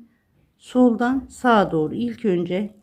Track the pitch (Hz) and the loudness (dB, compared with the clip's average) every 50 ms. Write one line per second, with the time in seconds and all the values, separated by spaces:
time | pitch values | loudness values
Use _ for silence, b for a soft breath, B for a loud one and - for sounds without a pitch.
0 | b b b b b b b b b b b _ _ - - 247 247 247 226 208 | b b b b b b b b b b b _ _ -4 0 2 4 4 2 2
1 | 240 247 262 269 254 - - - - 247 233 208 190 - 165 160 156 151 - - | 0 -2 -2 -4 -6 -10 -10 -4 0 2 4 4 2 2 0 -2 -2 -4 -4 -6
2 | 233 240 226 - - 214 180 175 175 175 180 185 208 196 - _ | -6 -6 -6 -4 -2 -2 0 0 -2 -2 -4 -4 -6 -6 -10 _